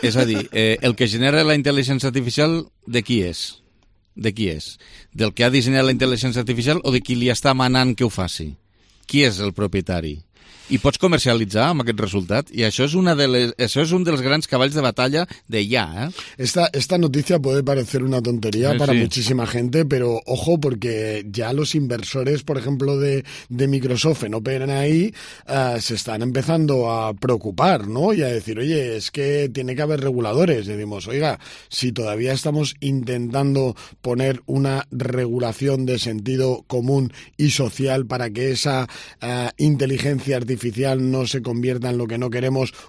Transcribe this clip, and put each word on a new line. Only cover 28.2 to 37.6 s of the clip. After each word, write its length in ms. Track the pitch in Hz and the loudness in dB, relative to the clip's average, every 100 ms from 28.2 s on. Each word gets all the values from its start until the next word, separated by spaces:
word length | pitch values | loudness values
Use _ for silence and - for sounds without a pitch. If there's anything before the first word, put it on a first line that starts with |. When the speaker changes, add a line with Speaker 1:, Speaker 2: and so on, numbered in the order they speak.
Speaker 2:
a 60 | 131 | 0
decir, 300 | 117 110 107 | -2 -4 -4
"Oye, 380 | 143 160 123 110 | 0 0 -2 -4
es 140 | - | -6
que 400 | 147 139 147 143 | -4 0 0 0
tiene 220 | 135 127 | -4 -4
que 80 | 127 | -2
haber 180 | 151 151 | 0 0
reguladores". 680 | 135 123 110 127 175 120 101 | 0 0 0 2 4 2 -2
Y 20 | |
decimos, 360 | 104 104 101 98 | -6 -6 -8 -6
"Oiga, 320 | 135 151 101 - - - | -2 -2 -4 -10 -20 -10
si 240 | - 127 | -4 -4
todavía 400 | 113 110 107 127 | -2 -4 -2 -2
estamos 440 | 131 156 147 143 - | -2 0 -2 -2 -4
intentando 960 | 139 135 120 123 120 135 139 139 131 - - - | -2 -2 -2 -4 -2 0 2 2 0 -4 -12 -10
poner 400 | 127 123 135 123 - | -4 0 0 -2 -2
una 400 | 135 139 135 139 | 0 0 0 -4
regulación 920 | 127 120 127 120 123 117 107 139 135 | -6 -4 -2 -2 -2 -4 -2 0 0
de 140 | 127 120 | 0 -2
sentido 640 | 117 107 107 131 131 127 - | -2 -4 -2 0 0 0 -2
común 460 | 123 123 139 127 - - - | -2 2 2 0 -4 -14 0
y 140 | 147 | 0
social 560 | - | 2